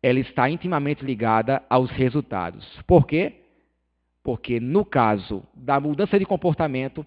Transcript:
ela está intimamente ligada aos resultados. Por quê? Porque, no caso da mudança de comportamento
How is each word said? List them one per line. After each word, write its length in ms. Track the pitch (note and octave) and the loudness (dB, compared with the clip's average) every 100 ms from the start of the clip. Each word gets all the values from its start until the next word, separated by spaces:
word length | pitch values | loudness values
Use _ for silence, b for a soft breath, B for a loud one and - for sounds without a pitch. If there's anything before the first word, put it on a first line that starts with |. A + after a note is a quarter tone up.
ela 160 | B2+ B2+ | 4 2
está 320 | B2+ - B2+ | 0 0 0
intimamente 520 | E3+ F#3 D#3+ C#3+ D3 | 0 -2 -2 -2 -4
ligada 600 | C3+ A#2 A#2 A2 A2+ C#3 - | -4 -2 0 2 2 -2 0
aos 200 | B2+ B2+ | 0 0
resultados. 760 | - B2+ C#3+ - G2 E2+ F2+ - - - | 0 0 0 -4 -6 -8 -10 -20 -20 4
Por 200 | F3+ C3+ | 6 6
quê? 380 | D3+ - - _ _ _ _ _ _ _ _ | 0 -2 -6 _ _ _ _ _ _ _ _
Porque, 380 | - A#2 - A#2+ | -8 -8 -4 -4
no 240 | A#2+ F3 | 0 0
caso 580 | G3+ C#3+ A2+ G#2+ F#2+ G2+ - | 0 2 2 2 -2 -10 -12
da 260 | - B2+ C#3 | -14 -2 -2
mudança 380 | D3 D3 G3+ G3+ | 0 -4 0 0
de 80 | F#3+ | 0
comportamento 800 | F#3 F3+ D3+ D#3+ C3 C3+ - | -2 -2 -2 -2 -4 -6 -10